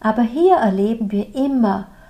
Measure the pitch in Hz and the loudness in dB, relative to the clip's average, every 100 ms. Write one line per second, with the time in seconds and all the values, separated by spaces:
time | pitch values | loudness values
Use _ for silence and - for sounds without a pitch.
0 | 214 220 226 262 359 359 214 190 202 226 | -4 0 -2 2 4 4 2 0 -2 -2
1 | 208 208 202 262 277 262 220 190 - - | -4 -4 -4 -4 -2 2 0 0 -6 -18